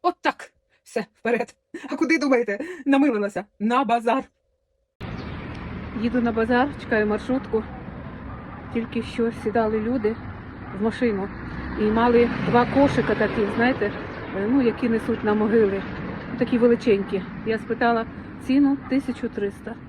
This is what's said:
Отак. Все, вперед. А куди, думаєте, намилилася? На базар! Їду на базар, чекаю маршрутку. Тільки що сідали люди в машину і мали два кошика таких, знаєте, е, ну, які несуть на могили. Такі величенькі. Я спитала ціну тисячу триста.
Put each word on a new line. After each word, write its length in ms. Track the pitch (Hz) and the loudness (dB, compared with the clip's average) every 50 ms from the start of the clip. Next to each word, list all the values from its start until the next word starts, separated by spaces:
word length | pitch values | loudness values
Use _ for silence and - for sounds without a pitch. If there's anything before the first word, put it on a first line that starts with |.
Отак. 500 | - 359 349 _ - 302 - - - - _ _ _ _ _ _ _ | 0 0 -2 _ -2 -2 -2 -2 -14 -20 _ _ _ _ _ _ _
Все, 220 | - - 233 - _ _ _ | -6 -6 -6 -6 _ _ _
вперед. 360 | _ 226 240 226 - - _ _ _ _ - 349 - 262 | _ -2 0 0 -2 -6 _ _ _ _ -14 -14 -8 -8
А 60 | 277 | -2
куди, 220 | - 320 247 320 | -2 0 2 2
думаєте, 420 | 247 285 277 269 233 240 220 202 208 302 349 370 320 262 | 2 4 2 2 2 2 0 -4 -4 -6 -10 -10 -6 0
намилилася? 600 | 277 277 269 285 285 233 208 202 202 202 180 202 _ _ _ | 2 4 4 4 4 4 2 -2 -2 -4 -6 -8 _ _ _
На 240 | 202 220 240 262 277 | 0 2 2 2 2
базар! 400 | 208 233 240 226 233 233 269 254 _ _ _ _ _ _ _ _ _ _ _ _ _ _ _ - - - - - - - - - - - - - - - - - - - 214 | 2 2 2 2 2 2 2 0 _ _ _ _ _ _ _ _ _ _ _ _ _ _ _ -12 -10 -10 -10 -10 -10 -10 -10 -10 -10 -12 -10 -10 -10 -10 -10 -10 -8 -6 -2
Їду 200 | 214 233 220 254 | -2 0 2 2
на 100 | 233 240 | 2 2
базар, 380 | 220 226 226 220 247 240 262 294 - - | 2 2 2 4 4 4 4 2 -2 -10
чекаю 260 | - - 233 214 214 | -4 0 2 2 2
маршрутку. 560 | 208 208 208 - - 254 269 - - - 220 220 - - - - - - - - - - - - - - - - - - - - - - | 2 0 -2 0 -2 -2 -2 -2 -2 -2 -2 -2 -4 -12 -12 -12 -12 -12 -12 -12 -12 -14 -12 -12 -12 -12 -12 -14 -14 -14 -14 -14 -6 -4
Тільки 300 | 233 226 - - 233 220 | -4 -4 -2 -6 -6 -6
що 280 | - - - 226 233 226 - - | -4 -2 -2 -2 -2 -2 -2 -6
сідали 360 | 220 202 233 226 214 220 220 | 0 2 2 2 2 0 0
люди 360 | 214 226 254 269 208 214 233 - - - - - - - - - - - - 190 | 0 0 -2 0 0 0 -2 -2 -10 -12 -12 -14 -14 -14 -14 -14 -12 -12 -6 -2
в 40 | 208 | -2
машину 460 | 226 214 - 254 233 208 190 196 196 - - - - - - - - - - | -2 0 2 0 0 0 0 -4 -6 -8 -10 -10 -10 -10 -8 -8 -8 -2 0
і 40 | 214 | 0
мали 460 | 214 214 226 233 240 233 240 240 233 - - - 180 | 2 4 4 4 6 6 6 6 4 2 -2 0 4
два 160 | - 240 247 - - | 4 4 4 4 4
кошика 420 | 269 277 277 - 254 220 - 214 | 4 4 4 4 2 2 0 2
таких, 400 | 214 214 196 - - 208 202 - | 2 2 0 2 0 0 0 2
знаєте, 380 | 233 226 254 262 - 208 208 - - - - - - - - - | 2 2 2 2 0 -2 -4 -4 -6 -10 -10 -12 -12 -12 -8 -6
е, 120 | 190 202 220 | -4 0 2
ну, 100 | 254 277 | 2 4
які 280 | 247 226 220 - 269 233 | 4 4 2 2 0 0
несуть 340 | 226 220 - - 226 - - | 0 0 0 -2 -2 0 2
на 100 | 214 208 | 0 2
могили. 500 | 214 214 214 220 226 214 196 196 190 180 - - - - - - - - - - - | 2 2 4 6 6 6 4 2 -2 -4 -6 -8 -8 -8 -8 -8 -8 -8 -8 -2 -2
Такі 180 | 254 - 254 | 0 2 4
величенькі. 680 | 226 233 240 233 233 - 247 202 196 196 - 208 185 180 - - - - | 4 6 6 4 4 4 4 4 4 2 -2 -4 -4 -4 -6 -12 -8 -4
Я 140 | 220 220 214 | -2 -2 -2
спитала 460 | - - 226 - 247 233 233 226 226 - - - - - - - - | -2 -6 -2 2 2 2 2 2 -2 -4 -10 -14 -14 -14 -14 -10 -2
ціну 300 | - 262 285 285 269 277 277 - - | 2 4 6 6 4 4 0 -2 -2
тисячу 400 | 254 277 - - 240 - - 226 | -2 0 0 -2 -6 -6 -6 -6
триста. 460 | - 220 202 202 202 - - 214 233 - - | -4 -4 -4 -4 -6 -8 -12 -12 -12 -12 -14